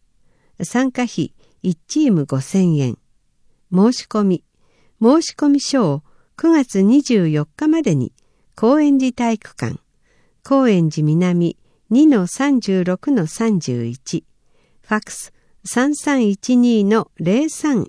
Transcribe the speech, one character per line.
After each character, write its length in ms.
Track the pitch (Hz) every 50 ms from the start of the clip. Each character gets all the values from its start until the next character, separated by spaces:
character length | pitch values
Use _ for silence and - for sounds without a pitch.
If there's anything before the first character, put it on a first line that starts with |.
| _ _ _ _ _ _ _ _ _ _ _ - 185
参 300 | - - 240 269 262 -
加 100 | 254 247
費、 300 | 226 - - - - - _ _ _ _ _
一 160 | - 185 165 - _ _
チ 220 | - 302 311 269
ー 20 | 196
ム 100 | 160 139
五 160 | - 139 131
千 380 | 131 - - 196 185 175 160
円。 200 | 147 135 123 107 - _ _ _ _ _ _ _ _ _ _ _ _ _ _ 185
申 180 | 185 202 240
し 140 | 247 - -
込 180 | - - 214 208
み、 220 | 190 180 - - _ _ _ _ _ _ _ _ _ _ _
申 340 | 220 233 285 330 320 - -
込 240 | - 302 294 285 277
書 320 | - - - 269 214 156
を 120 | 139 143 - _ _ _ _ _ _
九 160 | - - 330
月 300 | 330 302 262 - - 196
二 200 | 190 202 247 294
十 260 | 277 - 240 202 175
四 180 | 160 151 151 147
日 220 | - _ - 302
ま 140 | 311 311 330
で 140 | 302 214 156
に、 180 | 135 123 - - _ _ _ _ _ _ _ _
高 240 | - 220 226 285 311
円 180 | 302 294 277
寺 140 | 269 262 254
体 240 | 247 - 240 233 226
育 200 | 214 - - -
館、 240 | - - 113 - - - _ _ _ _ _ _ _ _ _ _ _ _
高 260 | - 269 269 262 240
円 200 | 202 180 165 156
寺 160 | - 160 151
南 520 | 151 156 170 180 180 175 175 175 165 - - _ _ _ _ _ _
二 180 | 214 262 311
の 200 | 311 277 202 180
三 320 | 175 - - 269 285 277 240
十 240 | - 202 190 185 175
六 280 | 180 185 - - 294
の 160 | 277 233 160
三 320 | 160 - - 226 226 208 175
十 260 | - - 123 120 117
一、 400 | 117 120 - _ - - 165 - _ _ _ _ _ _ _ _ _ _ _
フ 140 | _ - 220
ァ 40 | 214
ッ 20 |
ク 100 | - -
ス 220 | - - - - _ _ _ _ _ _ _
三 320 | - - 233 254 285 294
三 320 | - - 294 277 262 226
一 300 | 202 196 - - - 254
二 260 | 247 240 240 233 214 202
の 260 | 196 220 226 170 - _
零 320 | - 165 170 202 254 302 311
三 380 | - - - 302 277 202 -